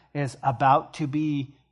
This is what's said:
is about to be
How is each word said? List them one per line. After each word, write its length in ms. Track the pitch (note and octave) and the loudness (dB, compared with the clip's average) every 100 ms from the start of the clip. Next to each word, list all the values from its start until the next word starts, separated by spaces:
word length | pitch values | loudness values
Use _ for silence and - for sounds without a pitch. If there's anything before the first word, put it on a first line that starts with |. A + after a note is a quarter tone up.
| _ | _
is 240 | D3 C#3 - | -6 -6 -4
about 520 | C#3 A#2+ C#3 D3 D#3+ | -4 2 4 4 2
to 120 | - D3 | -6 -4
be 480 | D3 D#3 C#3+ C3 - _ | -2 -2 -2 -6 -12 _